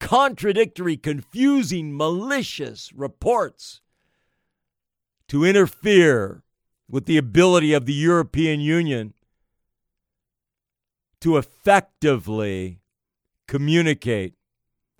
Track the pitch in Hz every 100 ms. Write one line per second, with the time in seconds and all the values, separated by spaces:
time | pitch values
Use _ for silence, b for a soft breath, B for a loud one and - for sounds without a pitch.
0 | - 240 277 226 208 196 202 - 180 156
1 | 156 147 - 226 269 277 185 180 156 143
2 | 156 175 240 269 196 - 131 110 - -
3 | 139 - 170 240 160 - - - _ _
4 | _ _ _ _ _ _ _ _ _ _
5 | _ _ - 143 170 196 175 - 208 196
6 | 165 123 98 - _ _ _ _ - 135
7 | 147 156 127 127 180 180 156 151 123 143
8 | 160 170 160 147 160 147 147 165 165 127
9 | 107 - _ _ _ _ _ _ _ _
10 | _ _ _ _ _ _ _ _ _ _
11 | _ _ 160 156 127 _ 202 196 190 -
12 | 151 127 95 107 104 95 92 87 _ _
13 | _ _ _ _ - 139 143 165 160 151
14 | 123 107 92 - _ _ _ _ _ _